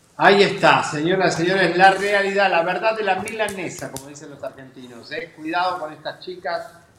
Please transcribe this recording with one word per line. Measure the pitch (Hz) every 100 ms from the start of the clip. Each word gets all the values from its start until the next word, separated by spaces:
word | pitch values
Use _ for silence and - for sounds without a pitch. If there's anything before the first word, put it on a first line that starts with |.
| _ -
ahí | 165 202
está, | 180 - 160 131
señoras | - 151 160 190 175 160
y |
señores, | 175 196 175 180
la | 190
realidad, | 185 202 202 196 196 190
la | 170
verdad | 170 185 220 220
de |
la | 202 185
milanesa, | 214 220 208 196 151 - 135
como | 135 139
dicen | 147 151
los | 143
argentinos, | 135 135 131 127 123 120 113
¿eh? | 151 165 156
Cuidado | 156 175 185 180
con | 156
estas | 147 147 -
chicas | - 175 185 170 - - _